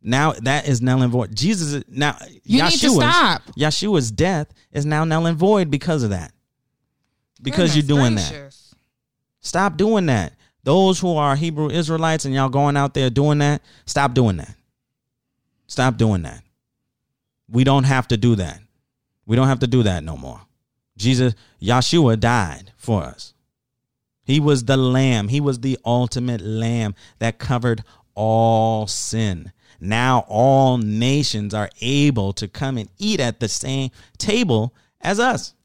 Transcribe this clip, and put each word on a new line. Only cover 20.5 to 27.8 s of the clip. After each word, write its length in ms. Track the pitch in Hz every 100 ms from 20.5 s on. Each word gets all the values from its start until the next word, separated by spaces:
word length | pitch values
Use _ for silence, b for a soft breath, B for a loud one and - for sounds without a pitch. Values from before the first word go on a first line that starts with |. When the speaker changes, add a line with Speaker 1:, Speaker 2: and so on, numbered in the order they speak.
| _ _ _ _ _
Speaker 1:
Jesus, 380 | 107 127 127 110 b b
Yahshua 580 | 95 123 127 170 135 113
died 520 | 113 120 87 69 98 _
for 260 | - 107
us. 320 | 65 - - _ _ _ _ _ _ _ _ _
He 140 | - 143
was 240 | 147 139
the 120 | 117 135
lamb. 520 | 127 127 135 117 104
He 120 | 139
was 200 | 143 123
the 180 | 135 127
ultimate 560 | - 120 123 123 123 117
lamb 540 | 104 110 113 117 110 95 b b
that 200 | 113 -
covered 440 | - 127 120 110